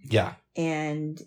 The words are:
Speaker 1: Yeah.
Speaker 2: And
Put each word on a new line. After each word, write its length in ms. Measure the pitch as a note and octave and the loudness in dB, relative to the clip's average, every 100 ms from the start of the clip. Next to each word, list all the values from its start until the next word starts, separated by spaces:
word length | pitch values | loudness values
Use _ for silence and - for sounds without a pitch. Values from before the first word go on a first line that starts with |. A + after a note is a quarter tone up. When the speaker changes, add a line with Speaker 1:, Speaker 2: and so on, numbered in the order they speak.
| - | 2
Speaker 1:
Yeah. 240 | G#2+ F#2 - _ - | 2 2 -2 _ -2
Speaker 2:
And 680 | E3 D#3 D#3 D3+ D3+ D#3 | 0 0 0 -2 -2 -6